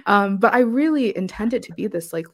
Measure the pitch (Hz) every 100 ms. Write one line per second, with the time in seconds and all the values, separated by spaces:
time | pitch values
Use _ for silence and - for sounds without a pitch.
0 | - 202 202 196 226 240 240 240 311 302
1 | 233 - 185 - 220 233 170 170 202 170
2 | 170 170 165